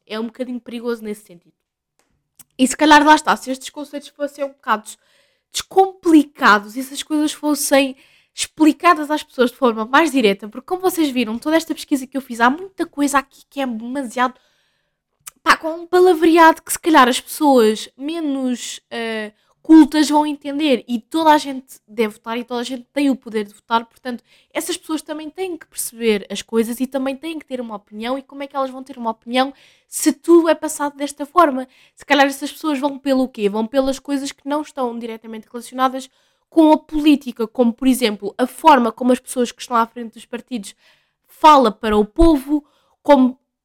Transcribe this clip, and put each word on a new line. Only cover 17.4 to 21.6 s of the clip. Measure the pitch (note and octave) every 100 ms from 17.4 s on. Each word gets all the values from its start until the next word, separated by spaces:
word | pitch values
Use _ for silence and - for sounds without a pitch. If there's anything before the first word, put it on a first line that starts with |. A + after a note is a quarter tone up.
| D4 C4 G#3+ G#3+ - -
menos, | C#4+ E4+ D4+ C4+ B3+ A#3 - - _
eh, | A#3 A3+ A3 G#3 - _ _
cultas | - D#4+ D4+ D4+ C#4+
vão | D4+ D4+
entender | C#4+ C#4+ C#4+ D#4 A#3 -
e | A#3+
toda | - D#4+ D#4+
a | D4+
gente | C#4 C4